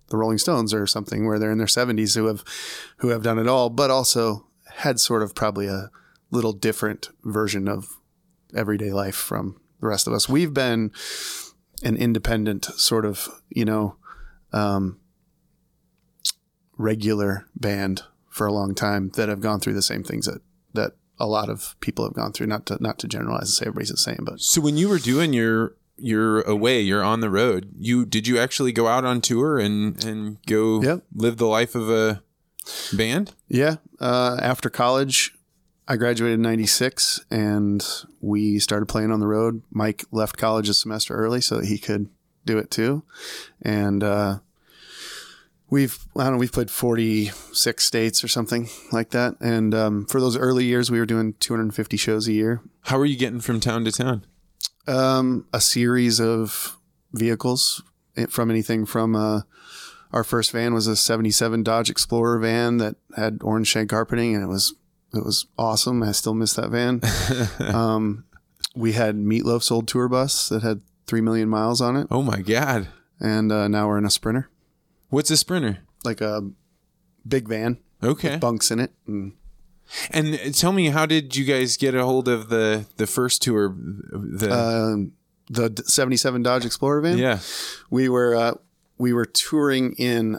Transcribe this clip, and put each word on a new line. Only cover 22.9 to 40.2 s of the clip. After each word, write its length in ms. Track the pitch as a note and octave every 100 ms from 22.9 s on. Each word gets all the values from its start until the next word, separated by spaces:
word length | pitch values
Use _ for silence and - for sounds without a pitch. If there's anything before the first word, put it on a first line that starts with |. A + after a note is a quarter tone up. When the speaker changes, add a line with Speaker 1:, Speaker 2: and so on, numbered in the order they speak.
| A2
Speaker 1:
to 80 | A#2
generalize 340 | A2 A2+ A#2
and 60 | -
say 120 | - -
everybody's 240 | - -
the 60 | -
same, 240 | - A#2
but 160 | - -
Speaker 2:
So 200 | - -
when 160 | D3 D3
you 120 | F#3+
were 100 | F#3+
doing 340 | A#2 C3 E3
your, 420 | B2+ A2+ A2+ A2+ - _ -
your 460 | B2 A2 A2 G#2+
away, 380 | G#2 G#2 A2+ B2+
you're 220 | G2+ G2+
on 180 | G2 A2+
the 80 | A2
road, 420 | G2 B2 F#2+ G2 -
you, 300 | A2 B2 A#2
did 200 | A2 A2
you 120 | A#2+
actually 340 | B2 - C3
go 140 | A2+ A2+
out 160 | B2
on 160 | B2+ B2
tour 380 | - A#2 D3 D3
and, 440 | G#2 G#2 G#2 -
and 340 | A2+ G#2+ G#2+ G#2+ -
go 340 | G#2+ A2 A2
Speaker 1:
Yep. 220 | B2+ F3 -
Speaker 2:
live 220 | G#2 A#2 A2+
the 100 | A#2
life 280 | A2 A#2+
of 160 | B2 A2
a 320 | A2+ A2 G2+ - _ _ - - - -
band? 420 | G2+ A2 C#3+ G3+ - -
Speaker 1:
Yeah. 280 | B2 D3 D#3 - -
Uh, 400 | B2 B2 B2 B2
after 300 | A#2+ B2+ A#2+
college, 640 | - B2 C3 C#3 B2+ - - _ _ _ _ -
I 80 | B2
graduated 380 | A#2+ A#2+ A#2 A2+
in 60 |
ninety-six 800 | A2+ A2+ G#2+ - B2+ - - - -
and 520 | A2+ G#2+ G#2 G#2 G2+ - - - _
we 400 | G#2 G#2 G#2 G#2
started 260 | - G#2 G#2
playing 240 | A2+ A2
on 80 | A2
the 80 | G#2
road. 360 | G#2+ A2+ A2+ -
Mike 320 | G#2+ G#2+ G#2+ -
left 240 | A2